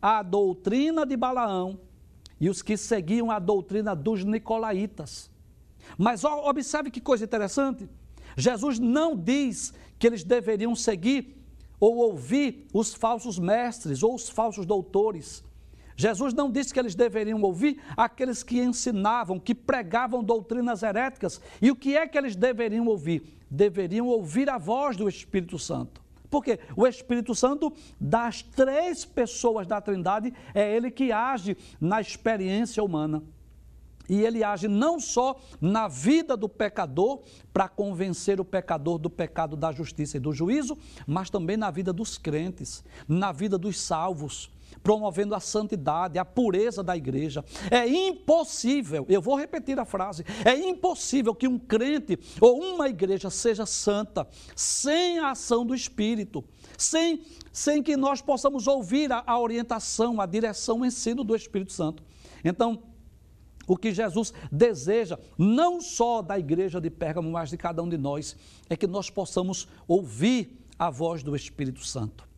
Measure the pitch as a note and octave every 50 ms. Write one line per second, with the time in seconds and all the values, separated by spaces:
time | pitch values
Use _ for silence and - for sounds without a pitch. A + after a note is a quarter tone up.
0 | - G3+ A3 A3 G#3 F3+ F3 G3+ G3+ F#3+ F3+ F#3 - G3 G3+ B3+ C#4+ D#4 E4 D#4+
1 | D4+ B3+ C4+ B3 B3 B3+ B3+ B3+ A#3+ G#3+ G3 F#3 F3+ F#3 G3 F#3+ - - - -
2 | - - - - - - - - - F3 G3 - - - G#3+ G3+ - - A#3 G#3
3 | F3 D3+ G#3 A#3 A#3 A3+ A3 G#3+ F3 F3 G#3 G3 F3+ - F#3+ G#3+ G#3+ G#3+ G3 D#3+
4 | C#3+ G#3+ A3+ G3 F3+ G3+ G#3+ A3 A3 - A3 A3+ A3 A3 G#3 F#3 G3+ G#3+ - -
5 | D3+ - - - - - - - - - - - - _ - - - - - -
6 | F3+ A3+ B3 G3 - D4 D4+ D4 D4 D4 C#4 D4 C4+ - - D4+ D4 C4+ - B3+
7 | - - B3+ A3+ G#3+ G#3+ - A3+ G#3 F#3+ - - C#4 C4+ B3+ - G#3 - - -
8 | - - - - - - - - B2+ B3 B3+ G#3 G#3 D4 C4+ A3 B3 A#3 A#3+ D4
9 | D#4 E4 D#4 G3 E3 F3 B3+ C#4+ C#4+ B3+ - - - - - - - - - -
10 | - A#3 A#3 G#3+ D#3 F3 A#3+ A#3+ G3 G3+ A3 G3+ G#3 A#3 A#3+ - - - G#3+ F3+
11 | D#3+ A3+ C#4 C#4 - - - - - - - - - - - - - G#3+ A#3 A#3
12 | A#3+ A3+ G3+ D3+ B2 B2+ G3+ C#4 C#4+ C4 - - - - - G3 A3+ - - -
13 | - A3+ A#3+ A3+ A3+ B3 G3 E3+ F3 F3 G3+ A#3 B3 B3 A3 - - D#3+ C#3 B2+
14 | D#3+ A3+ B3+ B3 - - - - A3 A#3 G#3 G3+ F#3+ E3+ G#3 G3 F3+ - - G3
15 | G#3 A3 G#3 E3+ C#3 - - - - - - - - - - - - - - -
16 | C3 G#3+ A3 F3+ C4 C#4 A#3 D4+ C#4+ C#4 A3 C4+ C#4 - - C4 B3+ A#3+ F3 F#3
17 | A#3+ A#3 F#3+ A3 G#3+ G#3 A3 A3 G#3 G3 F3+ E3 A3 D4+ C#4 - - - - -
18 | A3+ A#3 - - C4 B3+ A#3+ A3+ - - A#3+ B3 B3 B3 A#3+ - - B3+ A#3 G3
19 | G3 G#3 A3+ A#3+ A#3 E3+ F#3 F#3 F#3 - A#3+ A#3+ - - C4 B3+ A3+ E3+ D#3+ A#3
20 | B3 B3 A#3 B3 A3+ G3 A#3 A3+ G3+ A3+ A3+ B3 A#3+ A#3+ A#3+ F#3+ A3 A3 G3 G#3+
21 | B3+ C4+ C4 - - F3 - - - - - - G3+ A#3+ C#4 - - C4+ C#4 D4
22 | D#4+ D#4 - D4 C#4 C4+ G#3 F3+ G3 B3+ B3+ G#3 A#3 A3+ G#3 A3+ A#3 A#3 A3 G3
23 | C#3 D#3+ E3+ D3+ - - - - - - C#3 C#3 G3+ G#3 E3+ G3+ G3 E3+ F3+ A3
24 | A#3+ B3 B3 A3+ G3 D#3 D3 G#3+ C#4 C#4 C4+ A#3+ D#3 E3 A3+ B3+ C#4 D4 B3 F3
25 | G#3+ G3+ F3+ - - - - G3 F3 E3+ - D#3+ - - D#3+ B2+ B2 B2 - -
26 | - _ - - - - - D4 - - A3+ - - - C3+ - G#3+ B3+ A#3+ -
27 | - - A#3+ A#3+ A3+ - A#3 - - B3+ C#4+ D4 D#4+ D4+ - - - - - -
28 | - C#3 D#3 A3+ A#3 A#3 - - - - - - C4 C4 C4+ D4 E4+ F4+ E4+ -
29 | - - - - A#3+ A3+ - - - A#3+ A3 A3 F#3+ E3+ G#3+ G#3 G3+ - G3+ F#3+
30 | E3+ F3+ G3 G#3+ G#3+ B3+ B3 - - - - G3+ G#3 G#3 G#3 A3+ A#3+ B3+ B3+ -
31 | C4+ B3+ A3+ G#3 A#3 C4 C4+ B3 F3 G3+ F#3+ - - - - - D3+ E3 G3 A3
32 | G#3+ - - - - A3+ A3+ G#3 F#3+ F#3 F#3+ G#3 A#3 A3 - - G#3+ G3+ E3+ D#3
33 | D3+ D#3 D3+ D#3 D#3 - - - - - - - - - - - - - - -
34 | - - F3+ G3+ G#3+ A3+ A#3 A3+ A3 G#3 G#3 F#3 E3 G#3+ G3+ G3+ B3 D#4 E4+ E4
35 | A#3+ - - A#3+ B3 C4 C4 C4+ - - - - D3+ E3+ G3+ A3 A3 G3+ C#3+ B2
36 | C3+ G3 D4 E4 D#4+ D#4+ C4+ A3 G3+ G#3+ - - A3 G#3 - - F#3+ D#3 B2+ D3+
37 | F#3 A#3 C#4 C4+ - - - - - - - G3 G3 F#3 - - G3+ G3+ G3 E3
38 | F#3+ F#3+ F3 - - - G3 F#3+ F#3+ F#3 - F#3+ F3 - E3+ D#3+ C#3+ D#3+ F3 E3
39 | D#3 E3+ - - F3 D3+ - - E3 D#3 D3 D#3 D3 D#3+ D3+ B2+ D#3+ C3+ - -
40 | D3 C#3+ - D3 B2 D3+ D3+ B2+ E3 F3+ A#3+ D4 D4 A#3+ D4 - - - - -
41 | - - C#3+ F3+ F#3+ F3 - G3+ E3+ D#3+ G3+ A3 A3 G3+ D#3 D#3 F#3+ F3+ F3+ E3+
42 | A3+ - - - - E3 C#3+ D3+ E3 F#3 F#3 - C#3 - - - - - - -
43 | - - D3+ F3+ F#3+ G3+ E3+ C3+ F#3+ G#3+ F#3+ F#3 E3+ G#3 F3+ - - - F3+ D#3
44 | E3 F#3+ F#3 D3 D3 C#3 - - - - - - - - - - - F3+ G#3+ G#3+
45 | G#3+ G#3 E3+ E3+ G3+ G#3 G#3 G3 - - - G#3+ G#3+ G#3 - G3 C#3 D3 D3+ E3
46 | F3+ F#3 D3 F3+ F#3 - - A#3+ B3+ A3 F3+ F#3 G#3 A#3+ A3+ G3 G3 E3+ F3+ F3
47 | D3 B2+ C3 C3+ D3 D#3 C3 D3 C#3 - - - G3+ F#3+ G#3 B3 A#3+ A#3 C4 F4+
48 | F#4+ F#4+ F4+ F#4 - - D4+ E4+ D#4+ - - - - A3+ C4+ C#4+ B3+ D#3 D3 D3+
49 | C3+ - F#3 G3+ D#3 G#3 C#4 C#4 D4 D4+ - E4 - - C4+ C4 A#3+ - - G3
50 | F#3 G3+ G3 D3+ E3 - G#3 A3 G#3 A3 B3+ C#4 F4 F#4+ F4+ - - F#4 E4+ -
51 | - - - C#4 B3 G#3+ A3+ - - C4 B3+ A#3 - - - A3 A#3+ C#4 D4+ D4
52 | A3 - F#3 - - - - - G#3+ A#3+ B3 C4 E4+ F#4+ F#4 F4 D4+ C4+ B3 E3
53 | F#3+ F#3 G3 F#3+ - F#3+ - - - A#3 A3+ G3+ A3 - - - - - G3+ G3+
54 | G#3+ G#3 - F#3+ C#3+ - - - - - - - - - - - - C4 D4+ E4
55 | F4+ F4+ F4 E4+ D#4+ C#4+ C4 - - - A#3+ A#3 A#3+ A#3 B3+ B3+ - - - -
56 | G#3 G#3+ A#3 A3 G3+ - - D3+ A#2+ - - - - - - - - - - D#4+
57 | E4 E4+ E4 D4 - - - - - - - - - C#4+ D4 D4+ C4+ - D4+ C4+
58 | C4 C#4 C#4+ C4 - - C#4+ B3 - C#4 C#4+ C4+ G#3+ A#3+ C#4 C4+ A3 E3+ G#3+ C#4
59 | D4+ C#4+ B3 A#3 A#3+ - A#3+ A#3+ A#3+ A#3 A#3 A#3 A#3+ A#3 A#3+ A3 - - - -
60 | A3+ A#3+ A#3+ G#3+ G3 F3+ E3+ G#3+ A3+ A3+ G3+ - - - A3+ A3+ B3+ B3+ B3 -
61 | - A3+ A#3+ B3 C#4 G#3 A3+ A3 - - - G3 F#3+ F#3+ - - E3+ D#3 D#3+ D#3
62 | - - - - - - - - - D#3+ F3+ - A#3+ A#3 A3+ A3 - - - -
63 | - - - - - - - - - - - - - - F#3 F3+ - A3 G3 E3+
64 | A3+ G#3 D3+ G3+ A3+ - - - - C#3+ - D3 A3 A#3+ G#3+ D3 B2+ D#3+ G#3 A#3
65 | A3+ E3 E3+ - - - - - E3 G3+ A3+ B3+ E4 F4 F4+ F4 - - - -
66 | A#3+ A#3+ A#3+ A3+ G3+ D#3+ G3 G3+ F3 C#3 D#3+ E3+ F#3+ F#3+ D3+ F3+ D#3+ D#3+ - -
67 | E3+ D#3 D#3 D#3+ E3 D#3+ E3 E3+ E3 C#3+ D3 E3+ - F3 E3+ D#3+ E3+ F3 E3+ D#3+
68 | C3+ C#3 C#3+ D3+ D3+ - - - - - - - - - E3+ E3 - F#3+ F3 G3+
69 | F#3 - - - F#3+ - - - F#3 F#3 F#3+ - - - - - - - E3+ F#3+
70 | F#3+ C3+ G#2 A2 D3+ A3+ B3+ B3 G3+ - - - - - - - E3 E3+ C#3+ A#2+
71 | D#3+ E3 E3+ D#3+ C3+ D3 C#3+ C#3+ - - - - D3 C3 B2+ B2+ - - - B2+
72 | A2 G#2+ - - - - _